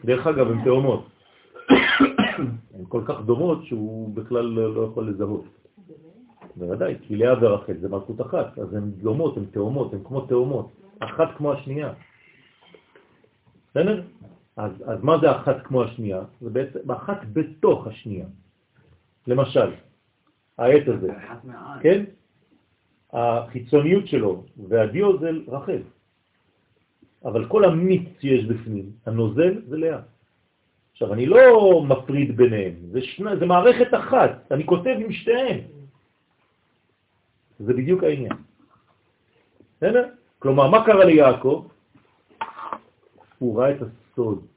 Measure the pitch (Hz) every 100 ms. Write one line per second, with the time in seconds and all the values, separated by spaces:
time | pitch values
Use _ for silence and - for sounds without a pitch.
0 | 113 127 160 147 120 113 123 131 139 98
1 | - _ _ _ _ - - - - -
2 | 269 - - - 127 117 _ 98 90 120
3 | 110 - 107 120 175 156 - 117 107 110
4 | 110 107 110 120 117 113 110 110 110 120
5 | 110 95 101 107 - _ _ _ 180 151
6 | 160 _ _ _ - - 87 107 180 131
7 | - 104 117 123 113 101 - 85 92 98
8 | 98 113 123 180 120 - 92 104 104 92
9 | 107 123 160 123 98 107 104 139 117 101
10 | - 135 131 123 131 127 - _ _ _
11 | 110 - 165 - 147 139 135 139 147 -
12 | _ _ _ _ _ _ _ _ _ _
13 | _ _ _ _ _ _ _ 147 185 208
14 | - _ - _ _ - 104 - - 110
15 | 135 160 151 127 - 139 - 131 107 -
16 | 107 95 98 _ 117 110 135 - - 123
17 | - 202 113 107 151 - 220 156 110 -
18 | - 92 - - _ _ _ _ _ _
19 | _ _ - 127 135 139 98 - _ _
20 | _ _ _ _ _ - 120 147 139 101
21 | 92 - - - - - - 135 143 202
22 | 202 _ _ _ _ _ _ _ _ _
23 | _ 120 117 117 117 127 117 147 147 196
24 | 190 139 104 90 - - 95 113 107 131
25 | 202 185 165 160 156 135 202 151 - _
26 | _ _ _ _ _ _ _ _ _ _
27 | _ _ 123 110 - 214 190 160 185 185
28 | - - 139 131 110 113 113 104 98 -
29 | - 113 110 110 175 214 120 156 160 139
30 | 110 _ _ _ _ _ _ _ _ _
31 | 107 104 131 220 262 226 196 175 139 135
32 | - 139 135 113 123 110 92 85 87 113
33 | 127 - 208 196 175 180 233 240 247 240
34 | - 254 151 - _ 135 156 175 175 208
35 | 220 - - 240 262 139 - - - _
36 | _ _ _ _ _ _ _ _ _ _
37 | _ _ _ _ _ _ 104 127 127 185
38 | 170 143 120 - - _ _ _ _ _
39 | _ _ _ _ _ _ _ _ 175 240
40 | 247 - _ _ 135 135 135 214 220 196
41 | 185 156 139 123 131 160 - _ _ _
42 | _ _ _ _ - - - - _ _
43 | _ _ _ _ 123 107 135 143 113 -
44 | _ - 113 92 78